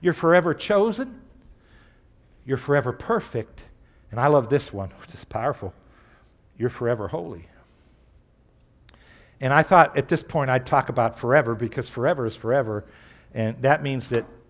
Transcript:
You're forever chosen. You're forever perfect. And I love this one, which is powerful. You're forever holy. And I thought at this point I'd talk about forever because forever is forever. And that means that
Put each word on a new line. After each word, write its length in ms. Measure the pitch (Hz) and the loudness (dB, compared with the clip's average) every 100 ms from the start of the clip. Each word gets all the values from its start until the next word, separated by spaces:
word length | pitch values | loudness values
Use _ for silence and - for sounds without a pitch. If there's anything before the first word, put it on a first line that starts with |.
You're 120 | 175 | 0
forever 400 | 160 165 175 170 | 0 4 4 4
chosen. 680 | 156 - 208 214 220 262 240 - - - - _ - - _ _ _ _ _ | -2 0 2 2 -2 -8 -12 -20 -20 -20 -20 _ -20 -20 _ _ _ _ _
You're 120 | - 131 | -6 -6
forever 360 | - 143 131 | 0 -2 0
perfect. 760 | 120 - 226 - 120 - - - - _ _ _ | -8 -4 -4 -2 -8 -8 -14 -20 -20 _ _ _
And 80 | 113 | -2
I 80 | 135 | 2
love 220 | 147 113 | 4 2
this 240 | 139 - | -2 -2
one, 180 | 98 95 - | -10 -10 -12
which 140 | - | -20
is 100 | - | -20
powerful. 480 | - 110 120 139 95 - _ _ _ _ _ _ _ _ | -10 -6 -4 -6 -10 -14 _ _ _ _ _ _ _ _
You're 120 | 117 | -6
forever 360 | - 120 117 101 | -4 -4 -2 -4
holy. 400 | 156 170 92 82 - _ _ _ _ _ _ _ _ _ _ _ _ _ - _ - _ _ | -8 -10 -14 -18 -20 _ _ _ _ _ _ _ _ _ _ _ _ _ -20 _ -20 _ _
And 120 | 131 | 0
I 100 | 143 | 2
thought 340 | 160 185 151 143 | 6 6 6 4
at 120 | 135 | 0
this 160 | 160 | -2
point 260 | - 160 135 | -2 -4 0
I'd 160 | 127 127 | 0 2
talk 220 | 143 131 | 0 0
about 320 | 127 113 117 | 0 0 -2
forever 340 | 120 139 120 | 2 2 4
because 340 | 113 117 - 120 | -2 -4 -6 -10
forever 380 | - 127 165 117 | -4 -2 0 -4
is 80 | |
forever. 500 | - 113 135 113 104 - - - - _ | -6 0 0 0 -4 -8 -20 -20 -20 _
And 240 | - 110 117 | -4 -4 0
that 200 | 131 151 | 0 2
means 260 | 143 131 123 | 0 -6 -2
that 160 | 120 113 - _ | -4 -4 -14 _